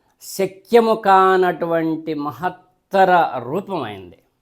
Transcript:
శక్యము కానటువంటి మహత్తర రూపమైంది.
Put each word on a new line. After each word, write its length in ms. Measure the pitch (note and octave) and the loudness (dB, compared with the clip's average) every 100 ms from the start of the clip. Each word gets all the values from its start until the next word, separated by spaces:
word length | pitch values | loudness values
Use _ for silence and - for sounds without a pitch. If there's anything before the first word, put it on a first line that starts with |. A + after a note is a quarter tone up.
| _ _ | _ _
శక్యము 720 | - - F#3 - _ A#3 A3+ | -18 -6 -6 -8 _ 2 4
కానటువంటి 1200 | A3 G3+ F#3+ F#3+ F#3 F3+ D#3+ E3+ E3 D#3+ D#3+ D#3+ | 0 4 4 4 4 0 -2 -2 -2 -2 -4 -6
మహత్తర 960 | D3+ D3 A#2+ F3+ - _ _ _ G3 F#3 F3+ D3+ B2+ | -6 -8 -6 -8 -8 _ _ _ 2 4 4 2 -2
రూపమైంది. 800 | A#2+ E3 G3+ F#3 A#2 G2+ F#2 E2+ _ _ | -6 -8 -6 -8 -8 -10 -16 -20 _ _